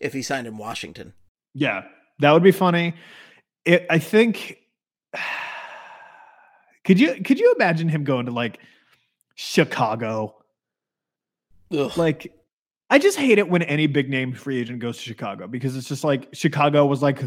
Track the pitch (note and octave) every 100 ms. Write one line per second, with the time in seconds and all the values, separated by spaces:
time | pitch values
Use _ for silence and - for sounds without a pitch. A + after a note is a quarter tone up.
0 | - C#3 A#2+ C3+ A#2 G#2+ A2 A2+ - -
1 | - - _ _ _ C3+ C3+ F#2+ - _
2 | _ - C#3+ E3 F#3 F#3 F#3 E3+ E3+ E3
3 | - - - _ _ _ E3 F3 F3 E3
4 | - G#3+ A#3 - - - _ _ _ _
5 | _ - - - - - - - - -
6 | - - - _ _ _ _ _ - F#3+
7 | D#4 - G3 C#4 A#4 A#4 F#3+ D#3+ E3 D3+
8 | C#3 B2+ B2 A#2+ A#2 - - _ _ _
9 | _ _ _ - - - D#3 - A2+ A2+
10 | A2+ A2 G#2+ - _ _ _ _ _ _
11 | _ _ _ _ _ _ _ D3+ B2+ E3+
12 | E3 D3+ - _ _ _ _ _ - C#4+
13 | G4 D#4 C4+ G#3 F3 F3 D#3 D3 D3+ C#3+
14 | C3+ C3 C3 B2 C#3 B2+ A#2 B2 A#2+ A2+
15 | A#2+ A2 A2 F#2+ F#2 B2 C3+ C3 A#2+ C#3
16 | D3+ C3+ - - D#3+ D3+ D3 D3 C#3+ C3+
17 | C#3+ C3+